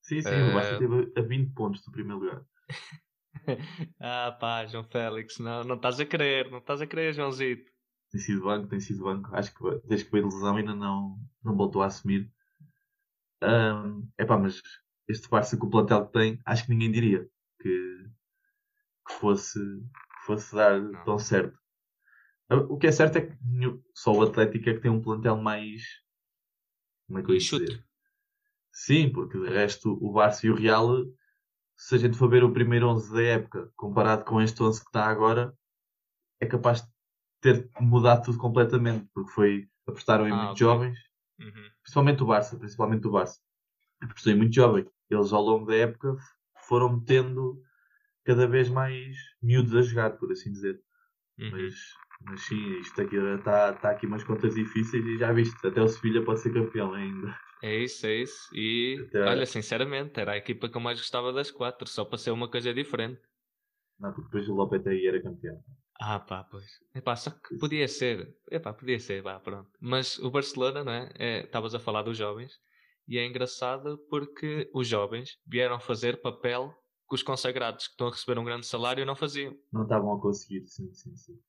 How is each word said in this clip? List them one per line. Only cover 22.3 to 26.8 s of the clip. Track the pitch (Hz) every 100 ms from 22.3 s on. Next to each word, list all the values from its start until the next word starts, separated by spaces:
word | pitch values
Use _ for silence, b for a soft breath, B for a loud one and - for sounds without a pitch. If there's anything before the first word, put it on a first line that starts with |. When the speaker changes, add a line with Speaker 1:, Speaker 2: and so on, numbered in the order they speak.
| b _
Speaker 1:
Ah, | 139
o | - 139
que | 160
é |
certo | 147 156 165
é | 156
que | -
nenhum, | 120 127 123 117 _ -
só | -
o | 104
Atlético | 110 107 107 113 120
é | 113
que |
tem | 120
um | 113
plantel | 113 110 113 110
mais, | 107 107 107 107 - - _ _ _ _ _ _ _ _